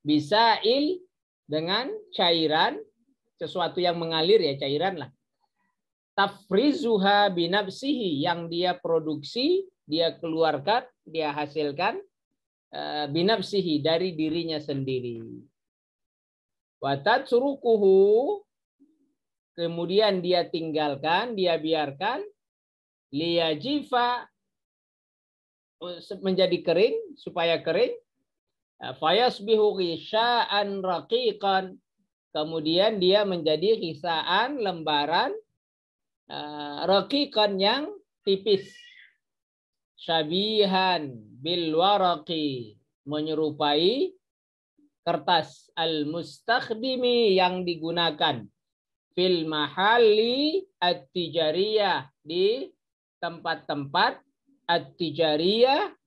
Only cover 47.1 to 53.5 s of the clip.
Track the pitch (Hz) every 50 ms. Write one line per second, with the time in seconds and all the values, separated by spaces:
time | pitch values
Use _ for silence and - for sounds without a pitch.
47.1 | 247 240 233 214 190 185 185 180 185 185 185 175 175 160 156 170 170 175 170 165
48.1 | 151 147 170 156 143 120 104 - _ _ _ _ _ _ _ _ _ _ _ _
49.1 | _ - 180 185 185 170 160 160 156 151 147 151 - - 190 208 226 240 240 220
50.1 | 208 214 220 233 240 269 285 302 320 381 381 _ _ _ - 180 175 - - _
51.1 | _ 185 175 156 143 170 160 156 156 175 196 214 214 214 208 190 170 143 127 -
52.1 | _ _ _ 147 160 175 185 202 226 262 285 - _ _ _ _ _ _ _ _
53.1 | _ _ - 170 170 165 - 170